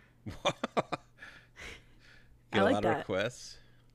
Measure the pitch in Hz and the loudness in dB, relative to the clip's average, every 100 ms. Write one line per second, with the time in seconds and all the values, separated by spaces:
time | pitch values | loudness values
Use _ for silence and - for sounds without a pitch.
0 | - _ - - - - - - - - | -20 _ -14 -2 -2 -2 -2 -2 -2 -8
1 | - - - - - - - - - - | -10 -20 -20 -20 -20 -16 -16 -16 -20 -20
2 | - - - - _ 110 101 - - 143 | -20 -20 -20 -20 _ 4 4 4 2 0
3 | - 95 113 - - - - - - | 0 0 -2 -4 -16 -18 -20 -20 -20